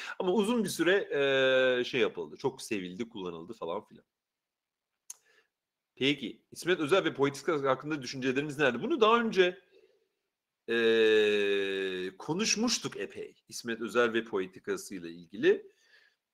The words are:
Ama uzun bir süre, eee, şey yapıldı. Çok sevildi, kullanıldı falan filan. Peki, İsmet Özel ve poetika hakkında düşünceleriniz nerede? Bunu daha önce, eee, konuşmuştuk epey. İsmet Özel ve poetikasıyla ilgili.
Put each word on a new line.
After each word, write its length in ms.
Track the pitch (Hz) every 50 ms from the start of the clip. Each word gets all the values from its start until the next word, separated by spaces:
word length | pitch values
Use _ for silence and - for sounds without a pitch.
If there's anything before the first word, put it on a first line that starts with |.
| - - - -
Ama 140 | 190 185
uzun 320 | 180 233 196 208 247 240 202
bir 40 | -
süre, 400 | - - 160 170 190 202 170 -
eee, 720 | 165 143 139 139 135 135 131 131 131 131 131 127 127 123 123
şey 160 | - - 127
yapıldı. 360 | 107 92 - 87 82 76 -
Çok 260 | - - 135 - -
sevildi, 460 | - - 113 101 90 90 90 95 117 113
kullanıldı 440 | - 104 92 90 85 82 82 87
falan 320 | - - 85 82 87 107 107
filan. 200 | _ 113 117 _ _ _ _ _ _ _ _ _ _ _ _ _ _ _ _ _ _ _ _ _ - - _ _ _ _ _ _ _ _ _ _ _ _ _ _ _ _
Peki, 460 | - 127 139 147 143 120 92 - - _ _
İsmet 300 | - - - 160 185 156
Özel 240 | 156 135 175 190 160
ve 100 | 160 127
poetika 480 | 123 139 147 139 - - - 165 143
hakkında 400 | 139 139 131 - - 151 156 147
düşünceleriniz 560 | 127 120 - 135 127 135 123 135 147 151 139 135
nerede? 240 | 151 131 120 131
Bunu 180 | 175 254 339 269
daha 200 | 214 208 233 233
önce, 400 | 233 226 175 185 180 180 180 - _ _ _ _ _ _ _ _ _ _ _ _ _ _ _ _ _ _ _ _ _ -
eee, 1500 | 117 117 117 113 113 113 110 110 107 107 107 104 104 104 101 101 101 98 98 98 95 95 95 95 95 90 90 95 - -
konuşmuştuk 800 | - - 156 185 220 - - 196 233 247 233 - - 135 -
epey. 480 | - 98 - - 104 - - - _ _ -
İsmet 320 | - - - 117 117 110
Özel 320 | 117 107 95 123 120 117
ve 120 | 110 113 107
poetikasıyla 840 | 110 107 98 95 92 - - - - 98 87 - - 101 90 85 82
ilgili. 640 | 85 87 87 - - 107 139 185 208 - - - _ _ _ _ _ _ _ _ _ _ _ _